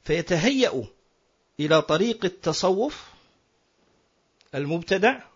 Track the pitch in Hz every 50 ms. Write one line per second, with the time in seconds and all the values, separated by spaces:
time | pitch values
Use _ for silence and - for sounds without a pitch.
0 | _ - 151 170 156 - 180 160 160 254 285 262 247 202 - 135 113 - _ _
1 | _ _ _ _ _ _ _ _ _ _ _ - 147 151 160 156 151 - 151 160
2 | 202 240 220 226 - 180 - - - 170 151 - - 185 185 196 233 302 - -
3 | - - - _ _ _ _ _ _ _ _ _ _ _ _ _ _ _ _ _
4 | _ _ _ _ _ _ _ _ _ _ - 139 143 143 160 170 170 - 190 190
5 | 190 240 269 247 - - _